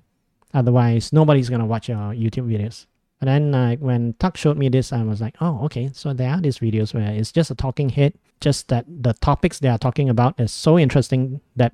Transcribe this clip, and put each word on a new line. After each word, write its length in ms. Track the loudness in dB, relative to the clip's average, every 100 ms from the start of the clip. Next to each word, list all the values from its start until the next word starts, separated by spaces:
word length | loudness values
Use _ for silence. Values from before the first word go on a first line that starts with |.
| _ _ _ _ _
Otherwise, 580 | 0 2 4 4 2 2
nobody's 380 | 2 4 4 2
gonna 160 | -2 -2
watch 240 | -4 -4
your 260 | -6 -6 -4
YouTube 320 | -2 -2 -2
videos." 380 | -2 -4 -8 -20 _ _ -4
But 60 | 0
then, 260 | 2 2
like, 280 | 2 0 0
when 340 | 0 0 -2 -2
Tuck 180 | -4 0
showed 200 | 0 2
me 120 | 2
this, 240 | 2 0
I 100 | -2
was 160 | -2 -2
like, 160 | -6 -4
"Oh, 240 | -4 -2 -4
okay, 240 | -4 -8
so 220 | -6 -6
there 180 | -4 -2
are 80 | 0
these 200 | -2 -2
videos 340 | 0 0 -2
where 180 | -2 -2
it's 220 | -2 -2
just 180 | 0 -2
a 40 | -2
talking 340 | -6 -4 -2
head, 240 | 2 0 0 _ -4
just 300 | -2 -2 0
that 160 | -2 -4
the 260 | -4 -2 0
topics 440 | 0 0 0 0
they 80 | 0
are 100 | 0
talking 300 | -2 0 0
about 320 | 2 2 0
is 140 | -4
so 260 | 0 4 4
interesting 640 | 4 2 2 0 -2 -6 _ 0
that 160 | 0